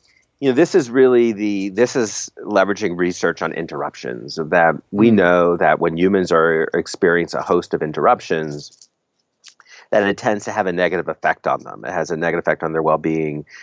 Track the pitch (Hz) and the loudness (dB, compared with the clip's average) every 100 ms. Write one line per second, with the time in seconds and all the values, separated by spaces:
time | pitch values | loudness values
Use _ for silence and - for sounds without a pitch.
0 | _ _ _ _ 139 123 170 190 120 123 | _ _ _ _ 0 4 4 4 2 4
1 | 131 123 117 101 107 101 98 95 123 139 | 6 6 4 0 -2 -2 -4 0 0 0
2 | 107 - - - 92 104 95 98 104 87 | -4 -4 -12 -12 -2 0 2 0 -4 -2
3 | 90 90 87 80 85 - 82 73 73 - | -2 0 -4 -2 -6 -6 -8 -8 -8 -8
4 | 64 60 67 82 80 85 82 78 - 101 | -12 -10 -12 -10 -2 2 2 0 -6 2
5 | 113 104 87 90 87 87 80 76 85 82 | 4 6 4 4 4 2 2 2 0 0
6 | 92 98 87 82 82 80 80 87 80 - | 2 2 2 2 2 2 0 -4 -6 -2
7 | 90 85 82 - 80 87 - 82 78 76 | 2 2 0 -6 -2 -2 -2 -4 -4 0
8 | 73 123 - 82 78 73 - - - _ | 2 0 -2 -4 -4 -8 -14 -20 -20 _
9 | _ _ _ _ - _ _ - - 107 | _ _ _ _ -20 _ _ -20 -2 0
10 | 101 98 120 104 113 104 95 87 87 87 | 0 0 -2 -2 -4 -4 -2 0 0 0
11 | 80 80 82 80 71 67 - 50 - 90 | -4 -4 -2 -2 -2 -4 -6 -14 -8 -6
12 | 78 80 82 82 82 78 80 80 78 78 | -4 -2 -2 -2 -2 -2 -2 -2 0 0
13 | 80 80 78 76 - - | 0 -2 -4 -6 -12 -18